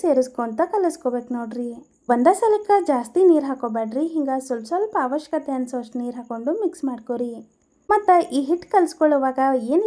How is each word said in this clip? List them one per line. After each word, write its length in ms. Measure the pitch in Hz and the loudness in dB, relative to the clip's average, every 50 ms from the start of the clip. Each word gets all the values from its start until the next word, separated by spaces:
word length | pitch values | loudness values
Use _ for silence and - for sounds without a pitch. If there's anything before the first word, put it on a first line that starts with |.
ಸೇರಿಸ್ಕೊಂತ 600 | - 330 277 254 254 254 - - 233 226 220 262 349 | 0 2 2 2 2 0 -4 -6 -8 -4 -2 -2 -2
ಕಲಸ್ಕೋಬೇಕ್ 680 | 349 427 415 370 330 330 - - 254 240 247 240 247 | 0 0 0 0 0 -2 -2 -4 -4 -4 -4 -6 -6
ನೋಡ್ರಿ. 380 | 247 240 233 226 226 240 240 240 233 240 - _ _ _ _ - | -8 -8 -8 -8 -8 -8 -8 -8 -10 -14 -18 _ _ _ _ 0
ಒಂದ 180 | 240 240 247 339 415 415 | 0 4 6 4 4 4
ಸಲಕ್ಕ 300 | 466 440 427 415 415 - 403 403 349 | 4 2 2 2 2 2 2 4 4
ಜಾಸ್ತಿ 360 | 302 277 240 240 226 - 349 381 | 2 0 0 -2 -2 2 4 6
ನೀರ್ 240 | 359 320 302 277 269 | 6 6 6 2 0
ಹಾಕೋಬೇಡ್ರಿ, 560 | 262 269 - 233 220 226 226 220 233 269 320 | -4 -4 -6 -4 -4 -4 -4 -4 -2 -2 -2
ಹಿಂಗ 220 | 330 320 311 277 269 262 262 | -2 -2 -2 -2 -2 -2 -4
ಸ್ವಲ್ಪ 260 | 262 - 247 233 220 | -4 -4 -6 -6 -4
ಸ್ವಲ್ಪ 320 | - 339 370 427 427 427 349 | -4 -2 -2 -2 -2 -2 -2
ಅವಶ್ಯಕತೆ 500 | 269 247 277 302 - - 330 302 311 285 | -2 -2 -2 -4 -4 -4 -6 -6 -4 -4
ಅನ್ಸೋಷ್ಟು 480 | 269 254 254 247 262 247 233 - - 247 | -4 -4 -4 -6 -6 -8 -8 -8 -8 -8
ನೀರ್ 160 | 240 240 240 | -8 -8 -8
ಹಾಕೊಂಡು 380 | 247 247 - 233 226 233 277 359 | -10 -12 -10 -10 -6 -4 -4 -4
ಮಿಕ್ಸ್ 320 | 453 415 339 - - 285 262 | -2 -2 -4 -4 -4 -6 -6
ಮಾಡ್ಕೊರಿ. 440 | 247 220 - - 240 233 247 240 233 220 - - _ _ _ _ _ _ _ - | -6 -8 -8 -8 -6 -6 -6 -8 -8 -12 -16 -20 _ _ _ _ _ _ _ -2
ಮತ್ತ 200 | 415 415 415 392 359 349 339 - | 0 2 4 4 4 4 4 2
ಈ 100 | 247 277 | -2 -2
ಹಿಟ್ 260 | 269 269 339 349 - - | 0 0 -2 -4 -2 0
ಕಲ್ಸ್ಕೊಳ್ಳುವಾಗ 680 | - 381 349 320 - - 311 302 294 277 269 262 254 269 262 269 262 254 220 240 | 2 2 2 2 2 2 2 2 4 2 0 0 0 0 0 2 0 0 0 0
ಏನ್ 120 | 294 359 440 | 0 2 2